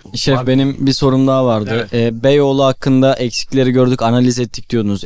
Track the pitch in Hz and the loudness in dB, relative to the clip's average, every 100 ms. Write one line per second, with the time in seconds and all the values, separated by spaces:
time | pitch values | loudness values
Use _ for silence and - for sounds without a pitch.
0 | - - - 131 127 131 139 135 139 135 | -14 -6 -2 0 2 2 0 0 -2 0
1 | 139 131 135 131 127 110 104 113 104 120 | 0 2 2 2 0 0 -2 -4 -4 -2
2 | 117 113 135 147 139 135 135 131 139 131 | -2 0 2 2 2 2 0 0 0 2
3 | 131 131 123 - - 135 127 127 123 127 | 2 0 -4 -6 -4 0 2 2 2 2
4 | 113 123 127 123 120 - - 120 104 101 | 0 2 2 0 -6 -8 -6 -4 -2 -4